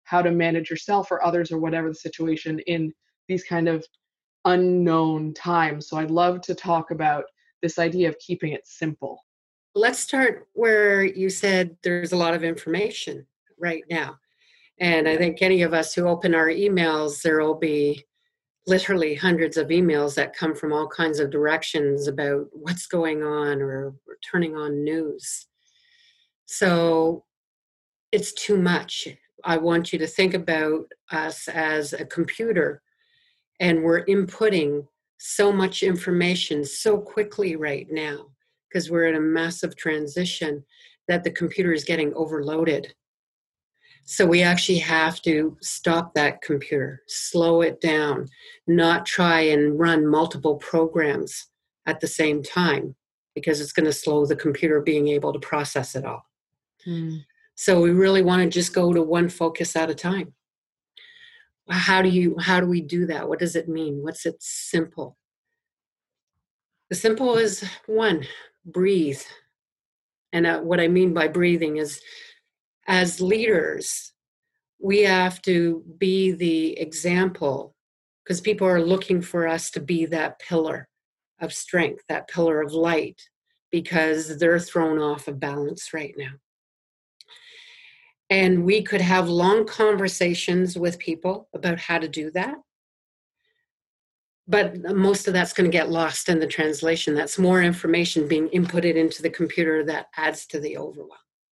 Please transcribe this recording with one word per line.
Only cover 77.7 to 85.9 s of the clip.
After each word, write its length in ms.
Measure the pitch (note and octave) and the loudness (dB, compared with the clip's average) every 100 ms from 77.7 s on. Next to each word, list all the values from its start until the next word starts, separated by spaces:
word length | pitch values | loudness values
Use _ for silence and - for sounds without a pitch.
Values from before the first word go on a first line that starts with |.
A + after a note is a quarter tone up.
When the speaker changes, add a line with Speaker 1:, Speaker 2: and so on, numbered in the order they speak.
| _ _ _ _ _ | _ _ _ _ _
Speaker 2:
'cause 160 | - F3 | -8 -4
people 260 | G#3+ G#3 F#3+ | -2 0 2
are 140 | F3+ | 2
looking 400 | E3 F#3 - F#3 | 2 0 2 -2
for 260 | F3 F3 E3 | 0 -2 -2
us 240 | E3 - | -2 -4
to 80 | - | -8
be 260 | C#3+ E3+ D#3+ | -4 -2 -2
that 320 | E3 D#3 - | -2 -4 -8
pillar 500 | - E3+ D#3+ - C3+ _ _ _ _ _ | -4 -2 -2 -4 -12 _ _ _ _ _
of 120 | D#3+ | -10
strength, 520 | - - F3 D#3+ - - | -10 -4 0 0 -2 -8
that 180 | D3+ - | -8 -6
pillar 360 | E3+ E3 D3+ | -2 0 0
of 100 | D3 | -2
light, 560 | D#3+ E3 E3 - - - _ _ _ _ | 0 0 0 -2 -8 -20 _ _ _ _
because 680 | E3+ E3 F3 D#3+ D#3 D#3+ D3 | -6 -2 0 2 0 -4 0
they're 200 | E3 F3 | 2 2
thrown 400 | F3 F3 D#3+ D#3 | 0 -2 0 0
off 300 | D3+ D3 - | -2 -4 -8
of 100 | C#3 | -8
balance 540 | C#3+ C#3+ C#3+ F3+ - | -6 -6 -6 -8 -10